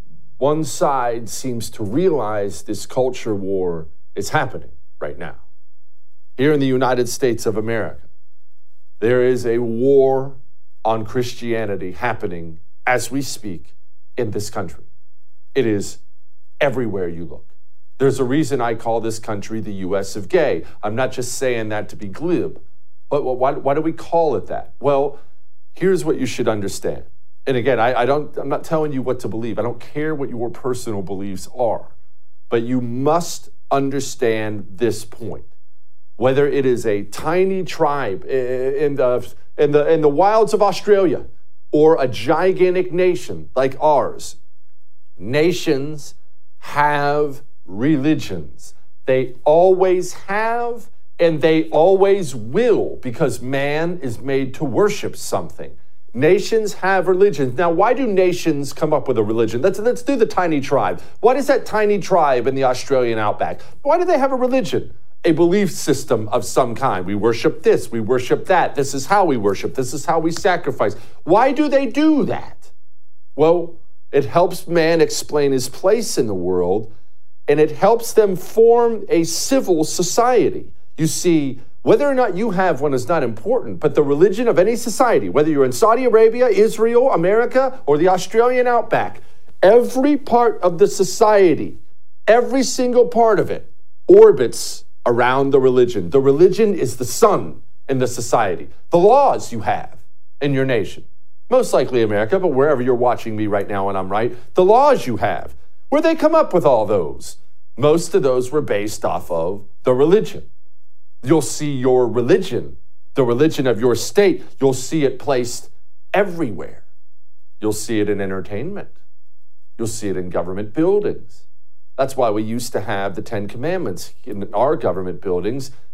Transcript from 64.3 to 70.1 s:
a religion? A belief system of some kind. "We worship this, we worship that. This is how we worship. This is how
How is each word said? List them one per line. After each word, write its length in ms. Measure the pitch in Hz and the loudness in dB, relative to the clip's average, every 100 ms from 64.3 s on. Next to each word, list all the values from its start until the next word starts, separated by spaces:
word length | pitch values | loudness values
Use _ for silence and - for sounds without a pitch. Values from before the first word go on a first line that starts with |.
a 40 | 262 | 0
religion? 580 | 247 262 175 117 - - - - | 0 0 0 -2 -4 -6 -8 -2
A 100 | 170 | 0
belief 380 | 156 170 202 196 | 4 4 4 0
system 580 | - - 143 - 117 110 | 0 0 0 0 -2 0
of 180 | 104 - | -4 0
some 280 | - 127 | 0 0
kind. 300 | 110 131 92 | 0 -2 -2
"We 100 | 90 | -2
worship 480 | 101 110 113 160 - | 0 0 2 0 0
this, 300 | - 120 - | 2 2 0
we 80 | 117 | -4
worship 460 | 110 127 - 147 - | 0 0 2 0 2
that. 280 | 180 135 | 2 2
This 200 | 135 139 | 0 -2
is 100 | 139 | -4
how 220 | - 202 185 | 0 2 4
we 100 | 127 | 2
worship. 380 | 101 95 104 | 0 0 -2
This 180 | - 127 | -4 -4
is 140 | 151 | -4
how 120 | - | -2